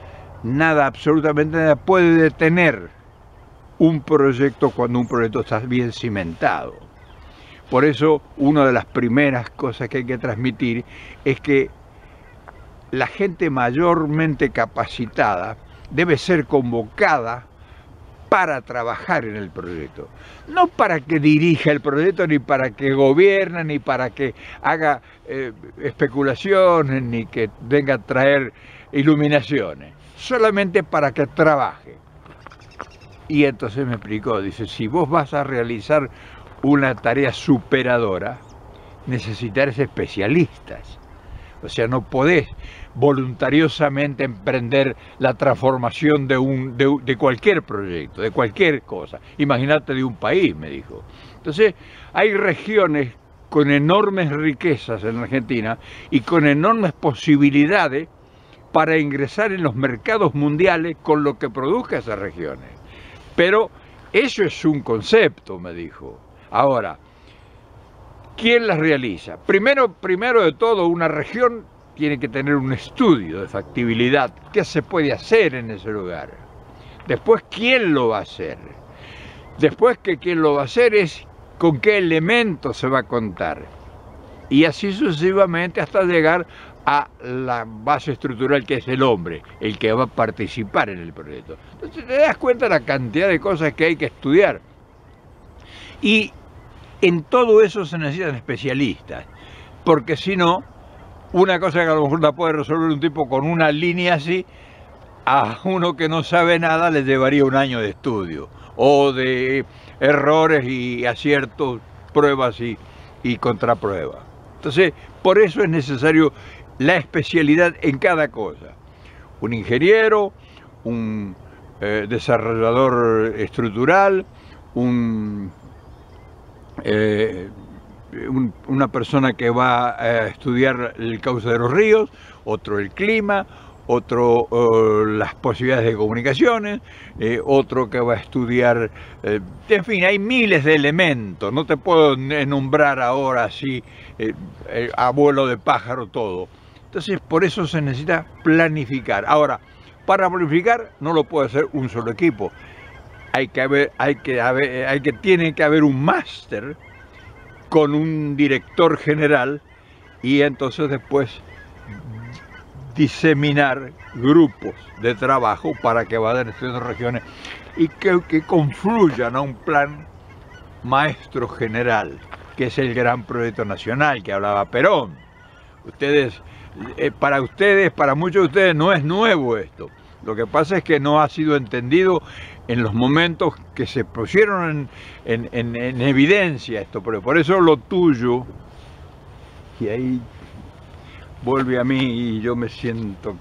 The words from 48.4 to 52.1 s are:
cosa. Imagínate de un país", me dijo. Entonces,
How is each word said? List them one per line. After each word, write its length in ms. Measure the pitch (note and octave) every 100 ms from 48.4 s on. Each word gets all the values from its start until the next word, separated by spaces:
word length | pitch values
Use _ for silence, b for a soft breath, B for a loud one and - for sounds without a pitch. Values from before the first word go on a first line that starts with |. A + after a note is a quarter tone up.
| A#2 G#2 F3+ C3+
cosa. 380 | - F#2+ D2+ - B -
Imagínate 560 | C#3+ B2 C#3 D3+ -
de 100 | C3
un 120 | C3 F#2+
país", 380 | G#2+ F3 D#3 D2+
me 140 | D#2
dijo. 340 | C#2 - G#2+ - B B B
Entonces, 380 | E3 D3+ G#3+ - B B B